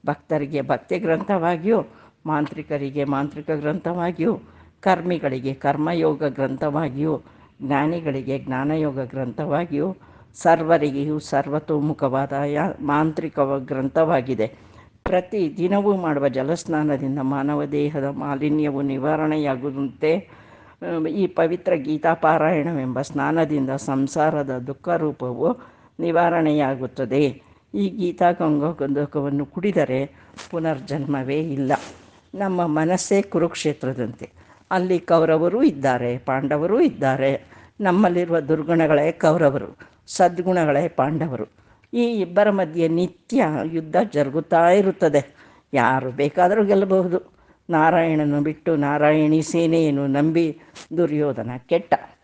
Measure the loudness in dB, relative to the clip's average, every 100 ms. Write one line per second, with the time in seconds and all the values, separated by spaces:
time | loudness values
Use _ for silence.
0 | -4 -6 _ -4 -2 -4 -2 -4 -2 -4
1 | 0 -2 0 0 0 -2 0 0 -2 -14
2 | -20 _ -4 -2 -2 -6 -8 -6 -4 -4
3 | -2 -2 -4 -8 -6 -4 -2 -4 -4 -4
4 | -4 -2 -2 -2 -8 -20 -20 _ 0 0
5 | 0 -2 -2 -4 -6 -2 -2 0 -2 0
6 | 0 0 -4 -2 -4 -2 -2 -2 -4 -2
7 | -2 -2 -8 -20 -20 _ -2 0 0 -2
8 | -4 -6 -4 -6 -4 -4 -2 -2 -2 -4
9 | -8 -6 -6 -6 -2 -2 -2 -4 -4 -6
10 | -16 -20 -20 -2 2 2 4 2 2 -2
11 | -4 -4 -2 -2 0 -4 -2 -2 0 0
12 | -2 -2 -2 -4 -2 -2 -2 -4 -2 0
13 | 0 -2 -6 -2 0 -2 -4 -4 -2 0
14 | 2 2 0 -2 -4 -6 -20 -20 -20 _
15 | -2 -2 -2 -4 -2 -2 0 2 2 0
16 | 0 0 0 0 -2 -4 -2 -2 0 -2
17 | -2 -4 -2 -2 -2 -2 -2 -2 -2 -2
18 | -4 -6 -6 -2 0 0 0 -2 -2 -2
19 | -2 0 0 -2 -2 -4 -6 -6 -8 -2
20 | 0 0 -4 -20 -20 -20 -20 _ -6 -4
21 | -2 0 -2 0 0 0 -2 -2 -2 0
22 | 0 2 2 4 2 2 0 -2 -2 -4
23 | -4 -2 0 0 0 0 -2 -4 -2 -2
24 | 0 2 2 0 -4 -6 -8 -8 -2 -2
25 | -2 -4 -8 -2 -2 -2 -10 _ _ -6
26 | 0 2 2 2 2 2 0 -2 -6 -6
27 | -2 2 0 -2 -20 _ _ -4 -4 -2
28 | -6 2 2 2 0 0 0 -2 -2 -2
29 | -2 -2 -2 -2 -4 -4 -2 0 0 -2
30 | -4 -10 -20 -20 -10 -4 -4 -4 -6 -6
31 | -4 -4 -2 -4 -2 -4 -2 -2 -4 -20
32 | -20 _ _ -6 -2 0 0 0 0 0
33 | 2 0 2 0 -2 -2 -4 -4 -6 -4
34 | -6 -8 -16 -18 -20 -20 _ -2 0 -2
35 | 4 4 4 2 2 2 2 2 0 0
36 | -2 -4 -2 -2 0 -2 0 2 2 2
37 | -2 2 0 -2 -8 -20 -20 -2 0 4
38 | 4 2 0 -2 0 -2 2 2 4 4
39 | 2 2 2 4 2 2 -8 -14 -20 _
40 | -14 2 2 4 0 2 2 2 0 0
41 | 0 0 -4 -4 -10 _ _ _ _ 0
42 | 0 0 0 4 4 2 0 0 2 2
43 | 0 -4 _ 0 2 0 -4 -6 0 0
44 | 2 0 0 -2 2 4 6 6 4 2
45 | 2 2 0 -18 -20 _ _ 2 4 2
46 | -2 -2 -2 4 4 4 4 2 4 2
47 | 2 -2 -6 _ _ _ -2 4 4 4
48 | 2 2 2 0 -2 -2 -2 0 0 2
49 | 4 4 4 2 2 0 2 2 2 0
50 | 0 2 2 2 0 -4 -18 -20 -8 -2
51 | 0 0 -2 -2 -8 -10 0 0 2 -2
52 | -2 _